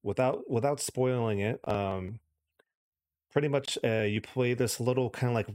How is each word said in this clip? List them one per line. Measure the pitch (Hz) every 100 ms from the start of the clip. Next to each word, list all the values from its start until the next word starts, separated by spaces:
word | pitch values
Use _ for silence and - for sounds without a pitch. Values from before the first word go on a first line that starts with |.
without, | 98 98 127 - -
without | 117 135 147
spoiling | - - 127 127 113 101
it, | 101 131 -
um, | 104 98 95 92 110 _ _ _ _ _ _ _ _ _ _ _
pretty | 147 147
much, | 139 135 -
uh, | 120 110
you | 104 107
play | - 127 123
this | 123 120 -
little | 120 127 123
kinda | - 123
like | 117 104